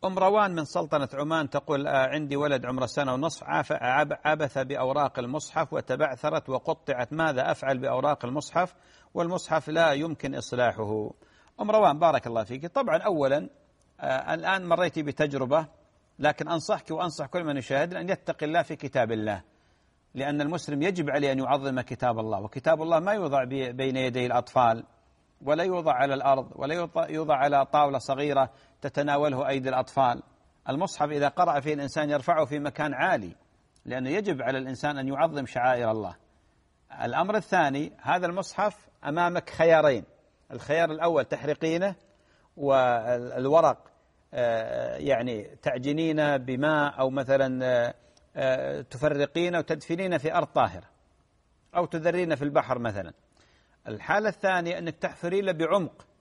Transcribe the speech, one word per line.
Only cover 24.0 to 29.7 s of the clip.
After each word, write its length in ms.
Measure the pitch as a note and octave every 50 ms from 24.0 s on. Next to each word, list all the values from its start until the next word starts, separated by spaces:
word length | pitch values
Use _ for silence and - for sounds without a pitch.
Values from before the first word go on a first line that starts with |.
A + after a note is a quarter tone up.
| C3 B2+ A#2+ B2+ B2
الأطفال، 580 | B2 A#2+ B2 A#2+ - - C3 B2+ A#2 A2+ A2+ - _ _ _ _ _ _ _ _ _ _ _ -
ولا 220 | C3 D3 D#3 E3+
يوضع 280 | F#3+ F#3 F3 E3 D#3 C#3
على 220 | B2 C3+ C#3 C#3
الأرض، 380 | C3+ B2+ C#3 C#3 C3+ C3 - -
ولا 200 | - - C#3 D#3
يوضع، 360 | F3 F3 D#3+ - E3 E3 D3+
يوضع 260 | D#3 D#3 D#3+ D3 D3+
على 300 | C3+ C3+ D3 C#3+ C#3 C3+
طاولة 320 | - - D3 D3 C#3+ C#3 B2+
صغيرة 520 | - - C#3 C3 C#3+ D3 C#3+ C#3 C3+ B2 - - _ _ _ _
تتناوله 680 | - C#3+ - - C#3+ D3 C#3+ C#3+ D3 D3+ C3+ B2+ C#3+ C3
أيدي 200 | C#3 C#3 B2+
الأطفال. 540 | C3+